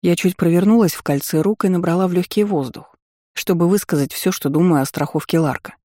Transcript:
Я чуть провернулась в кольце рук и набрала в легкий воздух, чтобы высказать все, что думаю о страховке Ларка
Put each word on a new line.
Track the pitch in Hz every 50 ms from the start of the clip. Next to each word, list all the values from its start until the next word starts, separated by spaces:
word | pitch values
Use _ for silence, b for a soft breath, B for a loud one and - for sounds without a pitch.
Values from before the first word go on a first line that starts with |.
| -
Я | 175 175
чуть | - - 185 175
провернулась | - 190 170 170 175 190 202 220 233 220 165 -
в | -
кольце | - - 143 139 - - - 156
рук | 160 190 214 _ -
и | 190
набрала | 185 175 170 170 165 180 190
в | 185
легкий | 180 180 175 - - 208 208
воздух, | 202 202 156 135 123 - - - - _ _ _ _ _ _ _ _
чтобы | _ - - - 185 170 170 175
высказать | 196 208 - - - 147 139 135
все, | - - - 185
что | 185 - - 147
думаю | 139 156 175 180 165 143
о | 135
страховке | 139 - - 147 147 - 156 - - - 165
Ларка | 160 147 127 - _ - - _